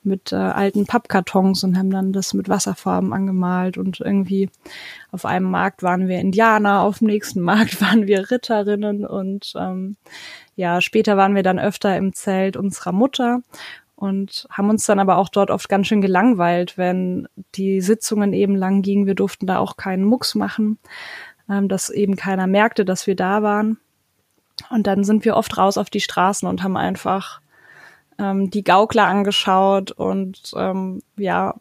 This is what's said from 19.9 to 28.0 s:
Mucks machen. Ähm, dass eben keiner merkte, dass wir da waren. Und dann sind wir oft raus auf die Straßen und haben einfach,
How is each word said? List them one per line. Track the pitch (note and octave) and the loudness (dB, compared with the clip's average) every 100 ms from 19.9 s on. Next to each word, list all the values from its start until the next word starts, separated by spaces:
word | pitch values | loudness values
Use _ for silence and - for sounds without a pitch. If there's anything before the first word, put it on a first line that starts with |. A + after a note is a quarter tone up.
| F#3 | 0
Mucks | G3 B3 - | 2 2 0
machen. | G#3+ G3 - G#3+ A3 - - - - - - - | -2 -4 -2 -2 -2 -8 -18 -16 -18 -20 -18 -6
Ähm, | G3+ G3 | -2 0
dass | F#3+ - | -2 -4
eben | - G3+ F#3+ | -2 -2 -2
keiner | F#3+ F#3+ F#3 | -2 -2 2
merkte, | G3 A3 - | 2 2 2
dass | F#3 F#3 - | -2 -2 -2
wir | F#3 | -2
da | F#3 G#3 | 0 0
waren. | G#3 G#3 G#3+ A3 _ _ _ _ _ _ _ - - | 0 0 0 -4 _ _ _ _ _ _ _ -18 -4
Und | A3+ G#3 | 0 2
dann | G3 | 2
sind | G3+ G#3+ | 2 2
wir | A3+ - | 4 2
oft | - - | 0 2
raus | F#3+ G3+ | 2 2
auf | G3+ | -4
die | G#3 | -4
Straßen | - - F#3 G3+ F3+ | -4 0 0 0 -4
und | F#3 | -4
haben | F#3+ F#3 | -2 -2
einfach, | F#3 F#3 - F#3+ - - _ _ _ - - _ | -2 -4 -4 -4 -6 -16 _ _ _ -20 -20 _